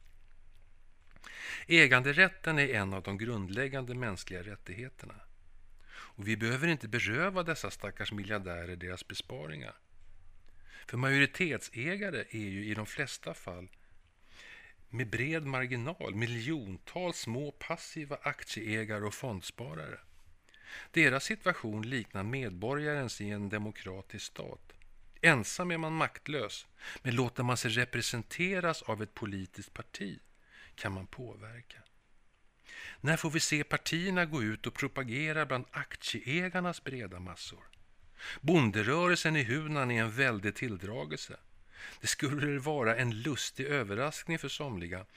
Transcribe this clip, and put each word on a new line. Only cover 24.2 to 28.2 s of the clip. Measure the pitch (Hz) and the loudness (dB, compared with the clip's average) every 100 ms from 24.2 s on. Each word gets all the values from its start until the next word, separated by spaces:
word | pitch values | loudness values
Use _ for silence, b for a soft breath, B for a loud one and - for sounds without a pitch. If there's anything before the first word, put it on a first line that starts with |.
| - | -10
stat. | - - - - - - - - - | -8 -10 -10 -16 -20 -18 -18 -18 4
Ensam | 165 139 101 - 180 | 8 8 4 -2 -2
är | 165 | 0
man | 160 | 0
maktlös, | 160 135 - - 147 104 - - - B B | 2 0 0 -6 -4 -4 -6 -14 -16 B B
men | 127 120 | 0 2
låter | 120 - | 2 2
man | 123 120 | 0 2
sig | 123 | 2
representeras | 110 123 120 - 120 | 2 0 0 -2 -2